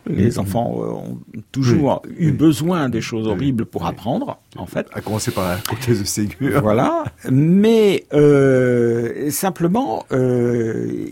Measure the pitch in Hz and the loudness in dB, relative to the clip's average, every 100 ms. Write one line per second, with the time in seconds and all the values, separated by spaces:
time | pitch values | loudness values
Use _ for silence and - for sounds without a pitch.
0 | - 156 120 120 98 117 120 60 57 57 | -6 0 0 0 -4 -2 -2 -4 -6 -6
1 | 50 62 - - 104 135 131 117 139 104 | -10 -12 -14 -16 -10 0 2 4 4 0
2 | - - 165 123 151 127 160 180 135 113 | -4 -2 0 4 4 4 0 -2 -2 -2
3 | - 113 110 101 139 123 - 101 165 - | -4 -4 -2 -2 0 -2 -4 -4 -6 -6
4 | 110 170 269 - _ - 90 - - 107 | -4 -4 -4 -10 _ -14 -10 -8 -8 -8
5 | 98 104 - - 92 92 - 107 120 110 | -6 -4 -4 -4 -2 -4 -6 -6 -2 -2
6 | 98 - 104 - 135 135 107 107 143 330 | -2 -4 -6 -4 -2 0 2 2 0 -2
7 | 302 - - 131 156 185 214 226 208 170 | -6 -10 -2 2 4 4 4 4 4 2
8 | - 147 147 143 135 131 127 123 117 117 | 0 4 6 6 6 4 4 2 2 0
9 | 117 - 143 143 190 - 170 180 269 107 | -2 -4 -6 -2 -4 -2 -2 0 -2 -6
10 | - 131 127 123 120 117 113 117 117 120 | -4 0 2 2 2 0 -2 -2 -4 -6
11 | 104 | -8